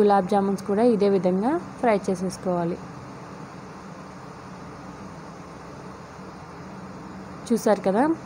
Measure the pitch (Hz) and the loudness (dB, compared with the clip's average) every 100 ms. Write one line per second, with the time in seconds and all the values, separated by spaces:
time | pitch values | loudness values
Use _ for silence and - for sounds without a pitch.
0 | 208 202 180 208 196 190 - 202 247 214 | 8 8 6 4 4 2 2 4 6 6
1 | 202 196 180 185 226 339 - - 240 208 | 6 6 4 4 4 2 -2 0 4 4
2 | 202 180 185 - 190 180 170 - - - | 2 0 -2 -2 0 0 0 -2 -6 -12
3 | - - - - - - - - - - | -14 -14 -14 -14 -14 -14 -14 -14 -14 -14
4 | - - - - - - - - - - | -14 -14 -14 -14 -14 -14 -14 -14 -14 -14
5 | - - - - - - - - - - | -14 -14 -14 -14 -14 -14 -14 -14 -14 -14
6 | - - - - - - 190 - - - | -14 -14 -14 -14 -14 -14 -12 -12 -12 -12
7 | - - - - - 226 226 202 196 196 | -12 -12 -12 -10 -2 2 4 4 4 4
8 | 302 330 | 4 2